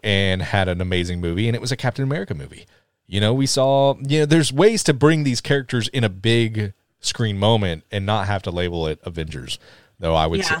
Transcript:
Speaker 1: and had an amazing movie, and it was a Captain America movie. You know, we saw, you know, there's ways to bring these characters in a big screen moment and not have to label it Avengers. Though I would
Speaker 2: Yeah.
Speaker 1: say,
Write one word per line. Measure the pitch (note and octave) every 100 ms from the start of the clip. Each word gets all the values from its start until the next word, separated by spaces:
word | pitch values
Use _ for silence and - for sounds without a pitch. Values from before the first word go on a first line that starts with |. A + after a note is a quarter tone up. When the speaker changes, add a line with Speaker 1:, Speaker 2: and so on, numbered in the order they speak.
Speaker 1:
and | G#2+ G2 G2 F#2
had | - G2+ F#2
an | F2
amazing | F2+ F2+ F2 F2
movie, | E2+ F2 A#2
and | A#2
it |
was | B2
a | B2
Captain | B2+ B2+
America | C3+ D#3 G3
movie. | D#3 C3+ - - _ _ _ _
You | F#2+
know, | G#2
we | C3 C3+
saw, | - C3 C#3 C#3 B2+ C#3
you | D3+
know, | D3+
there's | D#3+ B2+
ways | C3+ G3+ A3+
to | -
bring | C#3 D3 D#3+
these | C#3+ A#2+
characters | - C#3+ B2+ B2 G#2+
in | C3
a | A2
big | F#2 A2 A#2 A2+ A2 G#2 - _ _
screen | - - A2+ G2
moment | G#2 A2+ F#2+ D#2+ -
and | G#2 G2
not | G#2+ G2
have | G2+
to | -
label | F2 F2+ E2+ D#2+
it | D2+
Avengers. | - E2 D#2 D2 B1 - - - _ -
Though | E2
I | E2 D#2+
would | E2
Speaker 2:
Yeah. | -
Speaker 1:
say, | D#2+